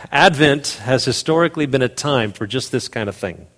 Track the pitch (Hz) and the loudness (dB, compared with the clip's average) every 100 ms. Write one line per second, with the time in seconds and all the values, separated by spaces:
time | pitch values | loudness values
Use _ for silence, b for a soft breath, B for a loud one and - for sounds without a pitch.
0 | B 143 185 143 147 143 - - 107 131 | B 4 4 6 4 4 -2 -8 0 0
1 | - 117 - 160 170 160 143 131 123 - | 0 -2 0 2 2 0 -2 0 0 -2
2 | 147 135 107 - 104 127 - 127 - 120 | -2 0 -2 -4 -6 -6 -4 -6 -4 -6
3 | 104 - 95 82 82 | -6 -6 -8 -10 -18